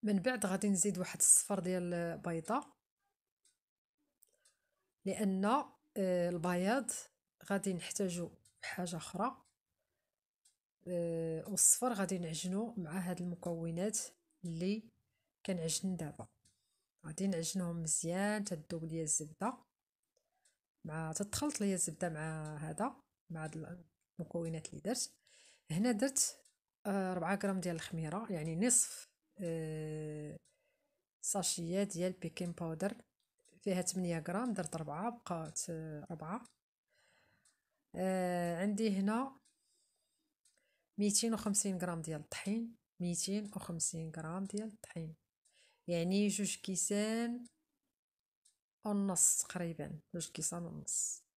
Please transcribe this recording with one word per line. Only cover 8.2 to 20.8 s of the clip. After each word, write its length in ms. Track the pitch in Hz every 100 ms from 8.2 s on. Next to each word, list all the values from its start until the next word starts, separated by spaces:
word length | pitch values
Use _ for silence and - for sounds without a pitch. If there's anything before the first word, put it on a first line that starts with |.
| 170 - _ _
بحاجة 360 | - - 180 170
أخرى، 460 | - 175 226 269 _ _ _ _ _ _ _ _ _ _ _ _ _ _ -
آه، 600 | 180 170 165 165 160 185
والصفر 440 | 190 - - 254
غادي 240 | 214 190 190
نعجنو 560 | 170 160 180 190 226 233
مع 220 | 165 175
هاد 220 | 180 180
المكونات 760 | 180 175 - 170 165 165 202 196 - - _ _ 180
اللي 440 | 165 185 214 - _ _ _ _ _ -
كنعجن 500 | 185 165 160 190 180
دابا. 320 | 156 - 113 _ _ _ _ _ _ _ 156
غادي 220 | 156 196
نعجنهم 560 | 175 165 190 175 170
مزيان 600 | 160 - 165 175 202 214
تدوب 400 | 208 165 - 165
ليا 200 | 160 165
الزبدة 540 | 156 - 151 156 208 254 - _ _ _ _ _ _ _ _ _ _ _